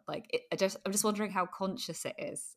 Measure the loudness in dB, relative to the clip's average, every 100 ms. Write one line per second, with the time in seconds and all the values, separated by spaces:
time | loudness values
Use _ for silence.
0 | -6 -6 -2 -2 0 2 2 2 0 4
1 | 4 2 2 2 0 0 -2 0 -4 -4
2 | -4 -4 -6 -6 -10